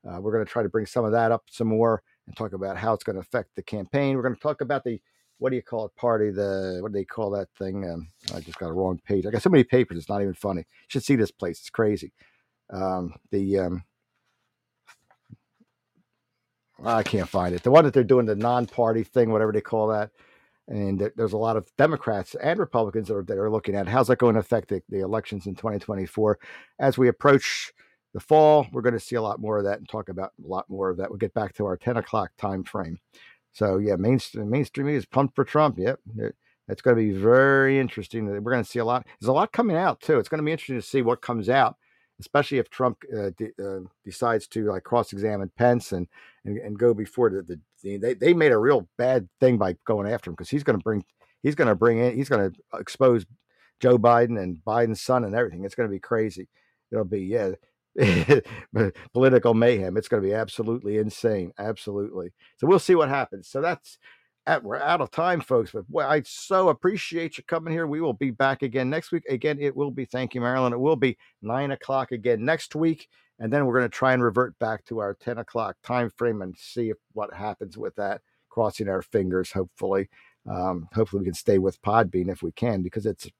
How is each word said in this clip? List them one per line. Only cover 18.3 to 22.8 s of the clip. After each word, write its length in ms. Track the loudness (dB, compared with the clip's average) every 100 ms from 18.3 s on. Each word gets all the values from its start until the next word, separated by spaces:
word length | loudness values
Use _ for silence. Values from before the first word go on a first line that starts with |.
| 0
non-party 680 | 0 0 -2 0 0 0
thing, 280 | 0 0 2
whatever 200 | 2 2
they 100 | 0
call 260 | -2 -2 0
that. 240 | -2 -4 _ _ _ _ _ -10
And 320 | -6 -4 -2
there, 120 | -4 -2
there's 180 | -2
a 40 | 0
lot 200 | -2 -2
of 120 | -6 0
Democrats 580 | 2 2 -4 -4 -6 -6
and 240 | -4 -2
Republicans 480 | -2 0